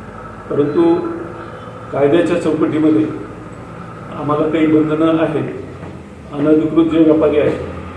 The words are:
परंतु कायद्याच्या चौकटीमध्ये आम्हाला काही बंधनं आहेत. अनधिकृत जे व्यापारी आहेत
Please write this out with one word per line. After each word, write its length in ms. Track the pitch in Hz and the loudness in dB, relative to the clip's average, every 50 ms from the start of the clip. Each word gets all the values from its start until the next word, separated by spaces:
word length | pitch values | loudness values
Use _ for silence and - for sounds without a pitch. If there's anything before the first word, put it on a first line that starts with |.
| - - - - - - - - - - | -16 -16 -16 -16 -16 -16 -16 -16 -10 -4
परंतु 440 | 147 139 147 143 147 170 170 170 170 175 - - - - - - - - - - - - - - - - - - - | 0 0 0 2 2 2 4 4 4 2 0 -4 -6 -8 -10 -12 -12 -14 -14 -14 -14 -14 -16 -16 -16 -14 -12 -8 0
कायद्याच्या 480 | 135 143 143 165 175 160 - 175 170 | 2 2 4 4 4 4 2 0 0
चौकटीमध्ये 640 | - 160 147 156 160 - 135 156 156 151 - - - - - - - - - - - - - - - - - - - - - - - - - | 0 0 0 2 0 0 2 2 4 4 4 4 2 0 -2 -6 -10 -12 -14 -14 -16 -16 -16 -16 -16 -16 -16 -14 -14 -14 -14 -14 -14 -12 -10
आम्हाला 340 | 156 139 143 147 151 160 156 | -6 -2 -2 0 0 0 0
काही 180 | 160 160 156 | 2 2 2
बंधनं 560 | 151 156 156 147 151 151 156 165 165 160 160 160 | 4 4 4 4 2 2 2 2 2 4 2 2
आहेत. 320 | 151 151 131 127 - - - - - - - - - - - - - - - - - 143 | 0 0 -2 -4 -4 -6 -8 -12 -12 -14 -14 -14 -14 -14 -16 -16 -18 -18 -18 -16 -10 -6
अनधिकृत 520 | 143 143 156 156 156 - - 156 165 160 | 0 2 4 4 4 4 2 2 2 2
जे 140 | 156 156 165 | 4 4 4
व्यापारी 380 | 156 156 156 156 160 147 147 | 6 6 6 6 4 4 4
आहेत 360 | 147 - - - - - - - - - - - | 4 2 2 0 -2 -6 -8 -10 -10 -12 -12 -12